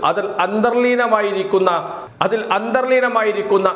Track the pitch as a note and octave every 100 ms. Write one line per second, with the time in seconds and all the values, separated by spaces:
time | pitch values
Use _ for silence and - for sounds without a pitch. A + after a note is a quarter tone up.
0 | D3 F3 G3+ - F3+ G#3+ A#3 A#3+ B3 B3
1 | A#3+ G#3+ G3+ F#3+ F#3+ F#3+ F#3 E3+ - -
2 | - - F3+ A3 - F#3+ A3+ A3+ C4 B3+
3 | B3 A3+ G#3+ G#3 G3+ G3 F#3+